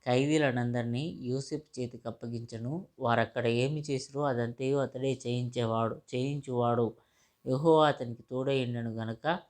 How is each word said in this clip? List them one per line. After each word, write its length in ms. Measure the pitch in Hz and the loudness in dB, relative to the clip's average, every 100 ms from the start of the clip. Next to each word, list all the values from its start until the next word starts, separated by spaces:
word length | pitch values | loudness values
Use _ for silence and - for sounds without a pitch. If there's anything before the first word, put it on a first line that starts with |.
| - | 2
ఖైదీలనందరినీ 1120 | 123 143 156 147 123 120 120 120 120 156 170 | 2 4 4 4 2 0 -2 -2 -4 -4 -8
యోసేపు 600 | 127 131 139 151 - - | -4 -4 -4 -10 -10 -10
చేతికి 260 | 123 123 117 | -10 -8 -12
అప్పగించెను. 760 | 113 120 117 120 113 120 160 190 - | -10 -8 -8 -10 -8 -6 -8 -10 -4
వారక్కడ 480 | 127 117 113 - 120 | 2 2 2 0 0
ఏమి 340 | 117 131 151 | 2 0 -2
చేసిరో 420 | 147 131 131 135 | -4 -4 -4 -2
అదంతయు 540 | 143 120 117 117 131 139 | 0 0 -2 -2 0 0
అతడే 360 | 127 127 131 | 0 -2 -2
చేయించేవాడు, 840 | 127 120 123 123 123 113 113 117 - _ 127 | -2 -2 -2 -2 -2 0 2 0 -2 _ -4
చేయించువాడు. 800 | 131 143 135 123 120 120 113 - _ _ _ _ - | -2 -4 -4 0 2 4 2 -2 _ _ _ _ -2
యెహోవా 400 | 131 165 160 151 | 2 6 8 6
అతనికి 360 | 139 120 117 - | 4 -6 -10 -8
తోడై 340 | 127 131 135 123 | -4 0 0 0
ఉండెను 260 | 120 117 | -2 -4
గనుక 480 | 110 113 113 147 175 | -4 -6 -4 -4 -4